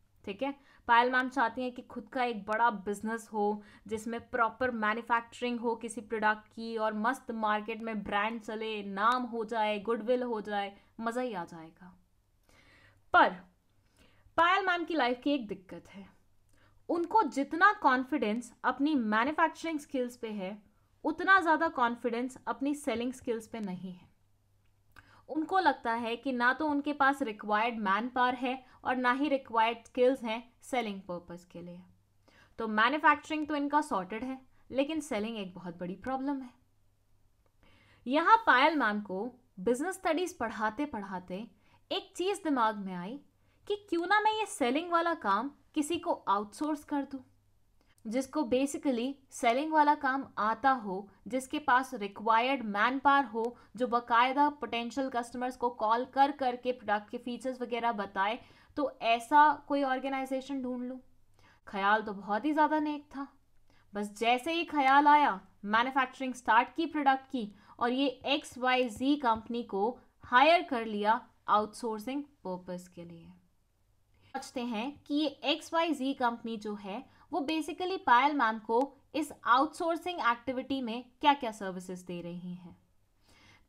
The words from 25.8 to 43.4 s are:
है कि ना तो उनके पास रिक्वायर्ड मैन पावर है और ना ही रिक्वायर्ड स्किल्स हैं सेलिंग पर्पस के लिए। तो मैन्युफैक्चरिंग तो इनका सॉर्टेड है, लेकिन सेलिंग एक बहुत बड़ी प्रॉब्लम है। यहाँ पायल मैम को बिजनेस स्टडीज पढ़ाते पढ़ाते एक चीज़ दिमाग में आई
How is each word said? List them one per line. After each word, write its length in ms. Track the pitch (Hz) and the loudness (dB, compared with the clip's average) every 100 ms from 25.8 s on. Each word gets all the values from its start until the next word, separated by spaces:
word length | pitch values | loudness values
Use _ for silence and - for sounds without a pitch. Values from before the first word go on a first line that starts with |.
| 233 | 0
है 220 | 226 233 233 | -2 -2 -4
कि 160 | 277 | -2
ना 220 | 247 240 | 2 2
तो 140 | 262 311 | 2 0
उनके 260 | 285 294 | 0 -2
पास 280 | 285 269 285 | 2 2 2
रिक्वायर्ड 580 | 240 214 208 208 233 226 | -2 -4 -2 0 0 0
मैन 300 | 202 202 247 | 0 0 0
पावर 260 | 254 247 254 | 0 0 0
है 300 | 262 262 - - | -4 -4 -10 -8
और 120 | - 254 | -4 0
ना 160 | 247 | 2
ही 180 | 262 285 | 2 2
रिक्वायर्ड 560 | 269 - 226 226 226 - | 0 0 0 2 0 -4
स्किल्स 380 | - 247 269 | 2 4 2
हैं 300 | 226 226 - _ | -2 -6 -10 _
सेलिंग 400 | - 254 220 196 | -6 -4 -2 -6
पर्पस 440 | - 175 175 175 - | -10 -12 -12 -18 -18
के 160 | 170 | -18
लिए। 200 | 175 175 180 _ _ _ _ _ _ - | -16 -18 -20 _ _ _ _ _ _ -8
तो 100 | 226 | -2
मैन्युफैक्चरिंग 800 | 214 233 302 311 294 - 311 294 | 2 2 4 4 4 0 -4 -2
तो 80 | 294 | -2
इनका 260 | 285 294 | 2 2
सॉर्टेड 420 | 294 202 180 220 | 2 -2 -4 -8
है, 180 | 254 262 - _ - | -8 -10 -14 _ -6
लेकिन 280 | 247 285 320 | -2 -2 -2
सेलिंग 380 | 294 214 214 226 | -4 -4 -4 -6
एक 180 | 185 185 | -10 -12
बहुत 240 | 180 170 | -12 -10
बड़ी 160 | 180 190 | -10 -8
प्रॉब्लम 460 | 247 262 269 277 | -6 -6 -4 -6
है। 80 | 247 _ _ _ _ _ _ _ _ _ _ _ _ _ _ _ 233 | -8 _ _ _ _ _ _ _ _ _ _ _ _ _ _ _ -2
यहाँ 360 | 285 359 453 453 | 2 6 6 8
पायल 280 | 254 302 320 | 8 6 4
मैम 260 | 226 208 | 2 0
को 300 | 208 185 240 - _ - | -4 -6 -8 -10 _ -4
बिजनेस 360 | 190 247 339 370 | 0 0 -2 -2
स्टडीज 420 | 359 311 349 - | 0 0 -2 -4
पढ़ाते 480 | 226 214 220 214 294 | -6 -2 -4 -2 -6
पढ़ाते 640 | 220 190 185 180 185 233 _ _ _ - | -6 -8 -10 -8 -10 -10 _ _ _ -8
एक 220 | 359 - - | -8 -6 -4
चीज़ 280 | 359 392 | -2 -2
दिमाग 320 | 330 269 220 214 | 0 2 2 0
में 180 | 190 | -6
आई 260 | 180 180 277 - _ | -8 -8 -12 -16 _